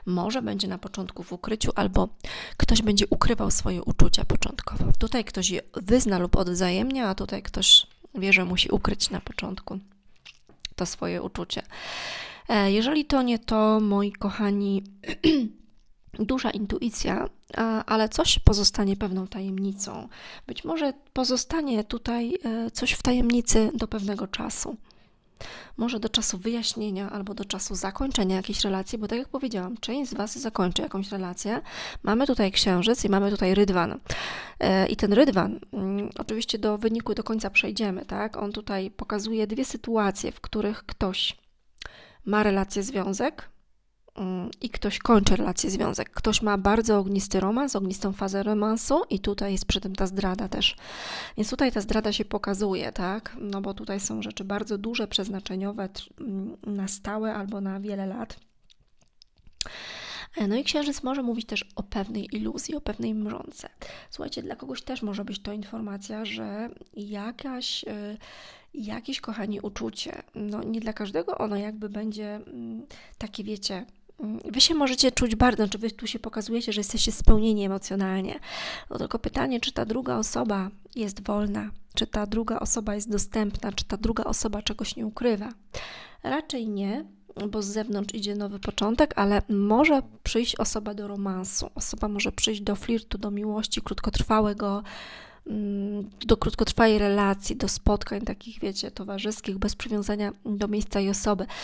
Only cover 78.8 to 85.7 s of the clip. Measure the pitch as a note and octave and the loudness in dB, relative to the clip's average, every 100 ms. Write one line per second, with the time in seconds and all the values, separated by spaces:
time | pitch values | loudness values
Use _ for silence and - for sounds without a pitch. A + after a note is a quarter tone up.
78.8 | - - - A3+ - C4 C4 B3 - - | -10 -6 -4 -4 -2 -2 0 0 -2 -2
79.8 | A3+ A3+ B3+ A#3+ G#3+ A#3+ A#3 G3+ F#3+ - | -2 -2 0 -2 0 -2 0 0 -2 -8
80.8 | - - G#3 G3 G3+ G#3 G#3 G#3 G#3 - | -14 -6 -6 -6 -4 -2 0 -2 -6 -10
81.8 | - - A3 A3 G#3 G#3+ A3+ A3+ - - | -6 -4 -2 -2 -2 -2 -2 -2 -2 -2
82.8 | G#3+ G#3 G#3+ G#3 - A3+ G#3 - G#3+ G#3 | -2 -4 -2 -2 0 0 -2 -2 -4 -6
83.8 | - G#3 A3 A3+ - G#3+ A3+ G#3 G#3+ G#3+ | -4 -2 0 0 -2 -2 -2 -2 -4 -6
84.8 | G#3 - G#3+ G#3+ A#3+ G#3+ G#3+ A#3 - | -6 -6 -6 0 0 0 -2 -12 -14